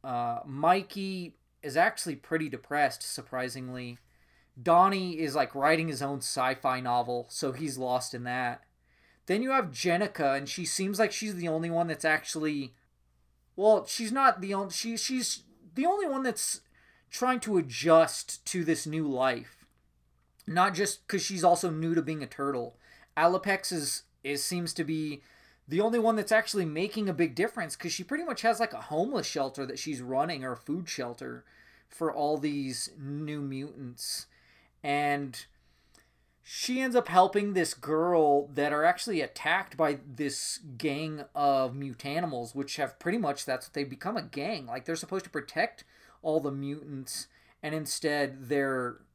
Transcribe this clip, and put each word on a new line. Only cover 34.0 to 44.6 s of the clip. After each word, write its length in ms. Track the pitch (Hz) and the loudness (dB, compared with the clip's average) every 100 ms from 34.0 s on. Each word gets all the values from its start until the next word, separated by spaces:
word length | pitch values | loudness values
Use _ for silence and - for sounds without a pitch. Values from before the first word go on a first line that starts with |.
| - - - _ _ _ _ _ | -8 -8 -10 _ _ _ _ _
And 600 | 143 143 147 143 139 123 - _ _ _ _ _ _ _ _ _ | -2 0 2 0 -2 -10 -18 _ _ _ _ _ _ _ _ _
she 380 | - - - 254 | -14 -8 -4 -2
ends 160 | 262 240 | 2 2
up 100 | - | 6
helping 460 | 180 190 202 202 | 6 6 4 0
this 200 | 185 160 | 0 0
girl 760 | - 139 156 170 170 151 143 143 | -2 -2 0 4 6 6 4 2
that 240 | 139 147 | 0 2
are 100 | 147 | 4
actually 380 | 165 180 - 185 | 4 4 0 -2
attacked 560 | 135 - 151 180 185 127 | -2 -4 0 0 0 0
by 240 | 156 139 | 0 0
this 540 | 143 123 143 139 - - 156 123 | -6 -4 -4 -4 -8 -8 -12 -6
gang 480 | 151 143 156 151 - - | -4 -2 -4 -8 -8 2
of 380 | 143 135 131 | 4 4 2
mutanimals, 800 | 135 139 120 139 151 175 127 117 | -2 -8 -8 -4 -2 -2 -4 -6
which 220 | 135 139 - | -6 -6 -2
have 220 | 139 - | -4 -2
pretty 200 | 170 220 | -2 0
much, 260 | 170 143 | 0 -2
that's 240 | - 127 - | -4 -4 -4
what 60 | |
they 100 | - | -6
become, 320 | 139 131 180 220 | -6 -6 -6 -4
a 60 | |
gang. 440 | 139 - 151 208 | -6 -6 -4 -6